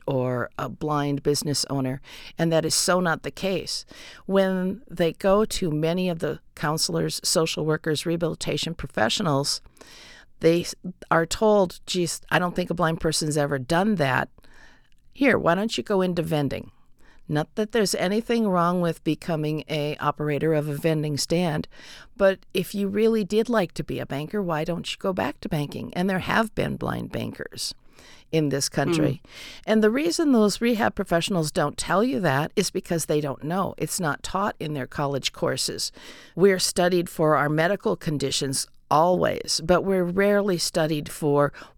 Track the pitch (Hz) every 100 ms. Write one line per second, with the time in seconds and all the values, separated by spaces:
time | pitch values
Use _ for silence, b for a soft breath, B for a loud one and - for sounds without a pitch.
0 | - 131 127 123 113 - 127 - 151 147
1 | 143 139 147 147 147 139 - 139 131 135
2 | B B B - 165 160 156 - - 185
3 | 175 151 147 - 190 175 - - - B
4 | B B - 196 190 185 185 196 - 175
5 | 165 - 196 202 220 - 175 151 160 180
6 | 180 165 147 139 - - 151 160 - 165
7 | 156 - - 175 160 - 156 151 - 147
8 | 165 165 165 170 - 147 165 165 143 -
9 | 220 - 180 139 143 - - B B B
10 | B B B - 165 170 - - 180 -
11 | - 165 165 - 220 208 180 - - 180
12 | 170 - - 160 180 175 175 175 160 160
13 | 165 151 156 147 143 143 127 165 208 196
14 | 139 127 - - b b b b b b
15 | - - 277 185 165 180 226 - 220 196
16 | 185 175 160 156 139 92 - - - -
17 | b b - 151 156 - 214 240 190 -
18 | 180 214 226 233 214 180 170 180 170 160
19 | - 151 - 160 151 151 - 151 147 -
20 | 147 - 151 143 160 156 151 147 160 156
21 | 151 143 - 170 175 151 - B B B
22 | B - 196 190 - 190 180 202 196 202
23 | 220 226 190 214 220 226 170 - 147 127
24 | - 139 156 208 180 156 165 170 - -
25 | 196 185 - - - 156 143 - - -
26 | 190 185 - 208 220 - - - - 120
27 | - 117 117 - - - - - b b
28 | b b b 160 147 139 - - 139 165
29 | 143 135 - - - - - 220 214 254
30 | 330 320 311 240 208 - 233 220 220 -
31 | 190 170 165 185 151 - 147 - - 175
32 | 247 262 170 135 156 - 180 190 - 170
33 | - 151 147 127 151 185 175 - 156 -
34 | 165 - - 190 208 - 156 147 123 -
35 | 143 139 - - 147 131 - - - B
36 | B B B - 196 185 - - 180 180
37 | 170 - 156 147 147 156 170 202 220 180
38 | - 147 135 - 139 135 - - - 143
39 | 170 180 160 - - - 160 180 185 190
40 | 175 185 202 202 202 170 - 175 156 151
41 | 160 - 151 143 143 B B